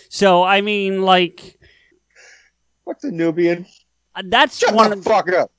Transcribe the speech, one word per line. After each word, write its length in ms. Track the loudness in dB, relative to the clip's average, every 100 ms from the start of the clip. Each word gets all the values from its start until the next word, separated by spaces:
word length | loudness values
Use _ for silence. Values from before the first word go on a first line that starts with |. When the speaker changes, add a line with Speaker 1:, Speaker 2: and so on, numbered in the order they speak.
| _
Speaker 1:
So, 360 | 0 2 4
I 160 | 4 0
mean, 420 | 0 -2 -4 -2
like, 560 | 2 2 2 -4 -20 -20 _ _ _ _ _ _ -20 _ _ _ _ _
Speaker 2:
"What's 180 | -16 -12
a 80 | -10
Nubian?" 560 | -4 -4 0 -2 -2 -8 _ _ _ _
Speaker 1:
Uh, 80 | -16 -4
that's 320 | 0 0 0
Speaker 2:
Shut 140 | 0
Speaker 1:
one 160 | 2 2
Speaker 2:
the 80 | 0
Speaker 1:
of, 60 |
Speaker 2:
fuck 280 | -2 -2 0
up. 180 | -2 -2